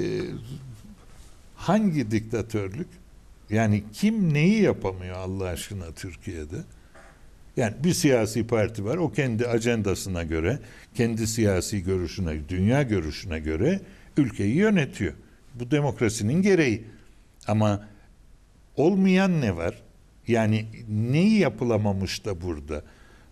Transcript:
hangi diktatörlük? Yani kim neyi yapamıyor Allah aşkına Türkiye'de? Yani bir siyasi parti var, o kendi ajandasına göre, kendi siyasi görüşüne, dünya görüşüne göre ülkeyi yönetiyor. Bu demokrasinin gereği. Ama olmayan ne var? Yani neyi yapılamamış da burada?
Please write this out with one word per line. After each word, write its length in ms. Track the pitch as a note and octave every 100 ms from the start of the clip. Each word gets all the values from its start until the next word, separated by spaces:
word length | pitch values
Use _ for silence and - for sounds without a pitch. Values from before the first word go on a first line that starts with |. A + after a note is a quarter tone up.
| - G#2 - - A2+ C3+ C3 A2 - - - - - - - -
hangi 540 | - G#3+ G3+ D#3 G#2+
diktatörlük? 760 | A2 A2 A2+ F#2+ G#2+ F#2+ B2 F3+ - - - - - -
Yani 340 | G#2+ A2+ G#2 -
kim 420 | - G#3 A3+ E3+
neyi 280 | D3 E3+ A3
yapamıyor 540 | E3 - F#2+ F#2+ F2+ F#2
Allah 280 | F#2 F#2+
aşkına 480 | F2+ F2 - G2+ E2
Türkiye'de? 640 | - G2 - - E2+ D2+ A2 - - - - - - - - - -
Yani 180 | A2+ A#2+
bir 100 | E3+
siyasi 520 | - D3 B2 G#2+ A#2+ A2
parti 380 | A#2 F#2+ -
var, 120 | G2+ E3+
o 160 | D3+
kendi 340 | - C3 A2 A#2+
ajandasına 760 | A#2 A#2 A2+ G2 F2+ G2 F2
göre, 360 | E2 D#2+ E2+ C#3+ - - -
kendi 320 | - A#2 A2+ A2
siyasi 560 | A2+ G#2 F#2 - G2+
görüşüne, 680 | F2+ F#2 E2+ - E2+ D#2 D2
dünya 340 | F2+ G2+ C#3
görüşüne 580 | C3 G2 D#2 - G2 D#2+
göre 400 | D2+ D#2+ C3+ F#3+ - - - -
ülkeyi 380 | B2+ - G2+
yönetiyor. 580 | D3 G#3+ F#3+ C3 - E2+ - - - -
Bu 160 | A#2 B2
demokrasinin 720 | D3 C#3+ - A2+ A2 G#2 E3
gereği. 420 | G3+ F3+ C#3 G#2 A2 - - - - - -
Ama 420 | G#2 G#2+ G2+ - - - - - - _ _ - -
olmayan 640 | D#3 G3 F#3+ F#3 F#3+ E3
ne 160 | A2+ E2+
var? 260 | E2+ - - - - - -
Yani 380 | A2+ A2 G#2+ A2 - A2+
neyi 500 | G#2+ A#2+ D3 G3+ A3
yapılamamış 880 | C#3+ - A#2+ G#2+ G#2 F#2+ F#2 -
da 180 | A2 F2
burada? 400 | F2+ D2+ D2 D2+ - - - - -